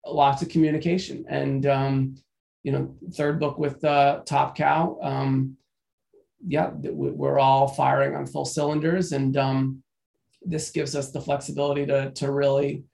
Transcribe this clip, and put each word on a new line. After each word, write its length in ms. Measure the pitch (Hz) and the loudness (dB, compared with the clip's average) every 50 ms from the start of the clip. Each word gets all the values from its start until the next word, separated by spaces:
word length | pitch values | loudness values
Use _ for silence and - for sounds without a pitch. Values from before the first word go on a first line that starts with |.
| - | -10
lots 360 | - 175 147 143 139 135 - | -4 0 4 4 4 4 2
of 60 | 170 | -4
communication. 760 | 165 - 170 156 156 151 156 156 170 175 190 185 - - - - | -2 2 4 4 4 2 0 0 0 0 0 -2 -6 -10 -12 -10
And, 380 | - 139 139 139 139 135 135 135 | -6 -4 -2 -2 0 0 0 2
um, 500 | 139 135 135 135 135 135 135 135 135 135 - _ _ _ _ _ _ _ _ _ | 2 2 2 2 0 2 0 0 -2 -4 -10 _ _ _ _ _ _ _ _ _
you 80 | 139 | -2
know, 240 | 135 139 131 135 - - - - - | -2 -2 -2 -4 -8 -14 -16 -14 -4
third 280 | - 147 147 147 160 | -2 0 0 0 0
book 180 | 151 143 139 - | -2 -2 -2 -2
with, 240 | 151 143 139 - - | -4 -4 -4 0 0
uh, 380 | 151 143 143 139 143 143 - - | 2 4 6 6 6 4 0 -4
Top 300 | - 143 139 - - - | -2 0 2 2 0 0
Cow, 400 | - 151 147 143 160 170 - - - - | 0 2 2 4 4 2 0 -2 -4 -6
um, 540 | 147 135 135 135 135 135 131 135 135 131 _ _ _ _ _ _ _ _ _ _ _ _ _ _ _ _ _ 269 | -4 -2 -2 0 0 2 2 0 -2 -6 _ _ _ _ _ _ _ _ _ _ _ _ _ _ _ _ _ -6
yeah, 240 | 180 139 151 - 170 - 147 | -2 0 0 0 -2 -4 -8
th-, 120 | 143 - - | -8 -8 -6
we, 180 | 147 135 139 | -4 -4 -4
we're 280 | - 143 139 139 139 139 | -4 -2 -2 0 2 4
all 280 | 135 135 135 139 139 | 4 4 6 4 4
firing 480 | 135 - - 139 135 139 139 139 139 143 | 2 2 0 2 2 4 2 2 0 -2
on 100 | 143 143 | -4 -6
full 200 | 135 - 147 139 | -6 -6 -6 -6
cylinders, 680 | 135 - 156 147 147 151 151 151 165 175 190 180 175 | -4 -2 -2 -2 0 0 0 0 0 0 0 0 -2
and, 240 | 147 139 135 135 135 | -2 0 0 0 2
um, 480 | 139 135 135 135 135 135 135 135 - _ _ _ _ _ _ _ _ _ _ _ _ - | 2 0 2 2 0 0 -2 -4 -8 _ _ _ _ _ _ _ _ _ _ _ _ -8
this 280 | 180 165 151 156 - | -6 -4 -4 -6 -4
gives 240 | - 160 151 135 143 | -4 -4 -4 -2 -4
us 160 | 143 139 139 | -6 -6 -6
the 80 | - 143 | -8 -8
flexibility 640 | 139 - 143 139 - - 147 139 143 143 143 143 143 | -2 -2 -4 -2 -2 -6 -4 -2 0 0 0 0 0
to, 260 | 139 139 139 139 135 | 0 0 0 0 -2
to 200 | 135 - 139 139 | -6 -4 -4 -2
really 520 | 139 139 139 139 139 139 143 139 143 143 - _ | 0 2 2 2 4 2 0 0 -4 -6 -10 _